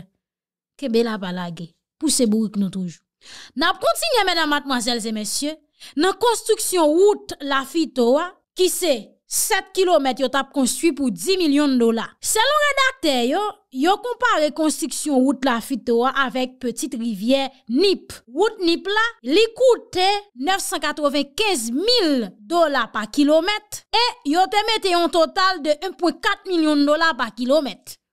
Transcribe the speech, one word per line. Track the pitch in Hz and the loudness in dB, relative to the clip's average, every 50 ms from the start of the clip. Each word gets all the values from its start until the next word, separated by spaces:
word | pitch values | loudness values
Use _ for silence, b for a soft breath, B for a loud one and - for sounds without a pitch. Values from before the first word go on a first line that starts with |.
| - _ _ _ _ _ _ _ _ _ _ _ _ _ _ - | -12 _ _ _ _ _ _ _ _ _ _ _ _ _ _ -8
kenbe | 285 240 226 226 233 | -6 0 0 0 0
la, | 226 214 196 | 0 -2 -6
pa | 190 180 180 | -6 -6 -6
lage, | 185 175 170 165 165 170 - _ _ _ _ _ - | -6 -8 -8 -10 -12 -14 -16 _ _ _ _ _ -4
pouse | 311 277 - - 247 | -2 0 2 2 2
bourik. | 214 214 220 220 208 208 202 | 2 2 0 0 -2 -2 -4
Nou | 202 180 | -4 -4
toujou | - 190 180 170 - _ _ _ _ _ B B B B B B B | -4 -6 -8 -8 -10 _ _ _ _ _ B B B B B B B
n | 254 330 | -2 -2
ap | 359 370 - | -2 -2 0
kontinye, | 494 659 - - 659 659 523 440 392 | 0 0 0 0 -2 0 2 2 2
Medam, | 370 339 330 311 294 | 2 0 0 0 0
Madmwazèl, | 294 294 285 277 262 247 202 247 240 233 | 0 -2 -2 -2 -4 -2 -2 -2 -4 -4
e | 202 226 | -4 -6
Mesye | 220 214 214 208 - - 285 302 311 - _ _ B B B B B 277 | -6 -6 -6 -6 -6 -4 -4 -6 -6 -8 _ _ B B B B B 0
nan | 339 381 381 - | 0 0 0 2
konstriksyon | 466 480 440 - - - 427 - - - 359 349 311 294 | 0 0 0 0 0 -2 -2 0 0 -2 0 2 2 4
wout | 311 359 403 415 392 - - - - - | 4 6 4 4 4 2 -4 -14 -14 -10
lafito | 285 277 277 269 269 - - 330 311 214 - 254 233 233 269 302 | -4 -2 -2 -2 -2 -2 -2 -2 -2 -2 0 0 2 4 2 2
a | 349 359 - _ _ _ - | 0 -4 -10 _ _ _ 0
ki | - 370 339 | 0 2 2
se | - - 359 320 254 208 - - _ _ _ - | 2 0 0 0 0 0 -2 -14 _ _ _ -6
sèt | - - - - 415 381 381 - - | -4 -4 0 0 0 -2 -2 -4 -2
kilomèt | 370 381 359 349 285 269 262 247 - | 0 2 4 4 2 2 0 0 0
yo | 262 240 | -2 -2
t | - 269 | -2 -2
ap | 262 262 - | -4 -2 -2
konstri | 285 254 226 - - 320 330 262 | 0 0 0 0 0 0 0 0
pou | 285 277 247 | 2 -2 -2
di | 180 165 196 370 392 | -2 -4 -2 -2 0
milyon | 381 339 294 277 294 294 277 262 240 | 2 2 2 2 2 2 2 2 4
dola | 233 226 226 226 185 - _ _ - | 2 2 2 0 -4 -8 _ _ -6
selon | - - 440 480 554 605 605 587 | -2 0 2 2 2 2 2 2
redaktè | 587 539 554 523 523 523 - - 294 262 247 240 254 | 2 2 2 0 0 0 0 -2 0 0 2 0 0
yo. | 302 392 427 415 - _ _ | 0 -2 -2 -4 -6 _ _
Yo | _ - 262 294 359 415 415 | _ -4 0 2 2 2 0
konpare | 466 494 466 - 494 466 403 311 302 294 - | -2 -8 -4 -2 0 0 2 2 0 0 0
konstriksyon | 320 311 302 294 - 320 254 - - - 302 277 254 | 0 -2 -2 -2 -2 -6 -8 -6 -6 -4 0 2 2
wout | 262 277 277 - - | 2 2 0 0 -2
lafito | 262 233 226 - - 269 202 - 254 233 233 | -2 -2 -2 -4 -6 -8 -6 -2 0 0 2
a | 240 262 262 277 | 0 0 0 0
avèk | 269 254 - 254 254 262 254 | -2 -2 -2 -4 -6 -6 -8
petit | - 254 240 240 - 311 254 277 | -8 -8 -8 -6 -6 -8 -8 -6
rivyè | 226 233 240 208 180 214 240 269 269 269 262 b b b | -6 -6 -6 -6 -4 0 0 0 0 0 -4 b b b
Nip. | - 240 294 392 392 339 - - - - - _ | -4 0 2 2 2 2 0 -4 -16 -20 -20 _
Wout | 226 247 311 415 453 - - 349 | -10 0 0 0 0 0 -2 0
Nip | 330 339 - 339 381 | 0 0 0 -2 -4
la | 415 427 453 466 - _ 226 247 | -2 -2 -2 -2 -4 _ -4 0
li | 320 415 453 453 | 2 2 2 2
koute | 453 - 508 508 453 294 - - - 370 370 392 415 403 415 _ _ 247 | 0 2 4 4 4 2 -2 -6 -2 0 2 2 0 -2 -4 _ _ -6
nèf | 269 359 381 381 - | -2 -2 -2 -2 -4
san | - 381 311 | -6 -6 -4
katrevenkenz | 311 294 302 320 294 285 294 285 277 285 - - 440 415 359 247 220 233 240 | -4 -4 -4 -2 -2 0 0 -2 -4 -4 -4 -2 0 0 0 -2 -2 -4 -4
mil | 294 392 466 494 480 359 302 277 247 214 180 - _ | -2 0 2 2 2 2 2 0 0 -2 -6 -10 _
dola | - - 330 349 330 294 277 247 220 - | -10 -2 2 2 2 2 2 -2 -2 -2
pa | - 214 214 | -6 -8 -8
kilomèt, | 214 - 285 294 285 311 320 330 403 427 415 427 - - - _ - | -4 0 2 4 4 4 4 2 0 -4 -4 -6 -12 -16 -16 _ -2
e | 403 453 480 480 466 - - 285 | 0 0 0 0 -2 -6 -4 -2
yo | 311 359 381 370 | 2 2 2 2
te | 427 415 427 | 2 0 0
mete | 453 440 - 370 381 349 | 0 -2 0 0 0 2
yon | 349 339 277 | 2 0 2
total | - 330 320 - 320 392 370 381 381 311 | 2 2 2 2 0 0 0 0 0 0
de | 262 302 302 302 359 | -2 -2 -2 -2 -4
en | 370 | -8
pwen | - - 349 320 - | -6 -2 -2 -2 -2
kat | - - 415 403 - - 381 | -2 -4 -4 -4 -4 -4 -2
milyon | 359 330 311 302 302 285 285 294 | 0 0 2 2 2 2 2 2
dola | 294 320 330 330 | 2 2 2 0
pa | - 269 240 220 | 0 -2 -6 -6
kilomèt. | - 240 247 247 285 320 285 - - - _ - - _ _ _ | -6 -6 0 2 2 2 2 -2 -10 -12 _ -20 -20 _ _ _